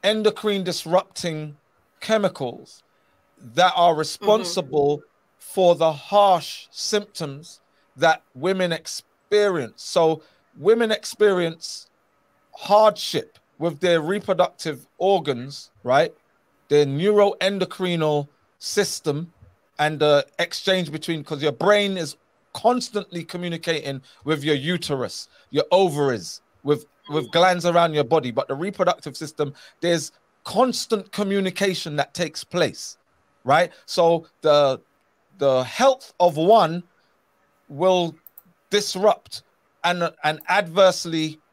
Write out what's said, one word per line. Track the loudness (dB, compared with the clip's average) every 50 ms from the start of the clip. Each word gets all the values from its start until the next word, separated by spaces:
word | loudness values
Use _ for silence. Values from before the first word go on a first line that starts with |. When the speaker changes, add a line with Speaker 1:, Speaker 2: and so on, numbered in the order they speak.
| 0
Speaker 1:
endocrine | 0 -2 2 0 0 -2 0 -4 -4 -2 -2 -4
disrupting | -4 -6 -8 -6 0 0 0 0 _ _ -8 -8 -6 -6 -6 -10 -12 -16 _ _ _ _ _ _ _ _ _
chemicals | -4 -2 0 0 0 -2 -4 -4 -8 -8 -10 -12 -18 -20 -20 _ _ _ _ _ _ _ _ _ _ _ _
that | _ -20 -8 0 2 2 4 4
are | 4 4 4
Speaker 2:
Mm-hmm. | 4 2
Speaker 1:
responsible | -2 -6 -6 -4 2 2 2 2 2 -2 -6 -6 -6 -2 -2 0 0 0 0 -2 -6 _ _ _ _ _ _ _
for | -20 -8 -2 2 4 4 4
the | 4 2 0
harsh | 0 -2 -10 0 4 4 6 6 4 2 0 -8 -14 -16 -18 _
symptoms | _ -10 -8 -4 -4 -4 -4 _ _ -12 -10 -10 -12 -14 -18 -20 -20 _ _ _ _ _ _ _ _
that | 0 2 2 2 2 _ _ _
women | -6 -2 -2 0 0 -2 -2
experience. | -4 -6 -8 -12 -14 -14 -14 _ _ _ _ _ 0 2 2 2 0 -2 -6 -8 _ -16 -16
So | -2 0 2 2 2 0 -2 _ _ _ _ _ _ _
women | -4 2 2 2 2 2 -2
experience | -2 -4 -6 -12 -2 _ 2 2 2 2 -2 -4 -6 -10 -14 -14 -14 -16 -18 _ _ _ _ _ _ _ _ _ _ _ _ _ _
hardship | -18 -2 4 4 6 6 6 4 0 -10 -6 -6 -6 -6 _ _ _ _ _ _
with | _ -4 -4 -4 -2
their | 0 2 2 2
reproductive | 0 -2 -4 -4 -2 -4 0 2 0 0 _ _ -8 -8 -8 -8 -12 _ _
organs, | _ 0 2 2 2 0 -2 -6 -6 -6 -14 -16 -18 -20 _ _ _ _
right? | 2 4 4 4 2 -2 _ _ _ _ _ _ _ _ _ _
Their | _ 2 2 4
neuroendocrinal | 2 0 0 0 2 4 4 4 4 2 0 -2 -2 -2 -2 -6 -6 -6 -6 -4 -4 -2 0 0 0 0 -2 -4 -6 _ _ _ _ _ _
system | -12 -6 -2 -2 -2 -2 -4 -8 _ -6 -6 -6 -8 -12 _ _ -20 _ _ _ _ _ _ -2
and | -2 -2 0 0
the | 2 4 4 2 2 _ _
exchange | -6 -6 -6 -6 -8 -2 -2 0 0 -2 -4
between, | -8 -10 -8 -6 -8 -8 -6
'cause | -8 -8 -4
your | -4 -4 -2
brain | 0 2 2 2 2 2 -2 -4
is | -6 -8 -8 -10 _ _ _ _ _ _ _ _
constantly | -2 0 0 0 0 -4 -6 -8 -8 -10 _ -10 -12 -12
communicating | -10 -10 -8 -8 -8 -8 -6 -4 -4 -4 -4 -4 -8 -10 -10 _ -18 -20 _ _
with | -4 -4 -4 0
your | -2 -2
uterus, | -2 -2 -4 -4 -4 -4 -4 -4 -4 -4 -8 -8 -14 -18 _ _ _ _ _
your | -4 -4 0 2
ovaries, | 4 4 4 2 2 0 0 0 0 -2 -8 -12 -16 -18 _ _ _ _ _
with, | -2 -2 -2 -2 _ _ _ _ -6
with | -4 -4 -4 -2
glands | 2 2 4 4 2 2 0
around | 2 4 4 2 4 2
your | 0 0
body. | 2 2 0 0 0
But | -4 -4 -4
the | -4 -6
reproductive | -6 -6 -8 -2 -2 0 0 0 -2 -6 -14 -12
system, | -12 -14 -14 -6 -6 -6 -6 -6 -14 -20 -20 _ _
there's | -2 0 0 0 -2 -8 _ _ _ _ _ _ _
constant | -6 0 0 0 2 0 -6 -4 -4 -4 -6 -6 _
communication | -6 -6 -4 -2 -2 -2 -2 -2 -4 -2 -2 -2 -2 -4 -8 -8 -4
that | -4 -4 -4 _
takes | -6 -6 -6 -6 -14 -16
place, | _ -2 -2 -2 -2 -2 -8 -16 -16 -18 _ _ _ _ _ _ _ _ _ _
right? | 2 4 4 2 0 -4 _ _
So | -6 0 2 4 4 2 2 -2 _ _ _
the, | 2 4 4 4 4 2 0 -4 _ _ _ _ _ _ _ _ _ _ _
the | _ 0 2 2 2 0
health | -2 -2 2 4 4 4 2 -6 -20 _ _
of | 2 2 2
one | 2 4 6 6 6 6 2 0 -6 -10 _ _ _ _ _ _ _ _ _ _ _ _ _ _ _ _ _
will | -8 0 2 2 2 2 0 -2 -6 _ _ _ _ -20 _ _ _ _ _ _
disrupt | -2 -2 -2 -2 -6 0 2 2 2 2 _ -18 -18 -18 _ _ _ _ _ _ _ _ -4
and, | -2 -2 0 -2 -4 -4 _ -4
and | -4 -4 -4 -4 0
adversely | 0 0 0 -2 2 4 4 4 4 2 -6 -6 -4 -4 -4 -4 -8 _ _ _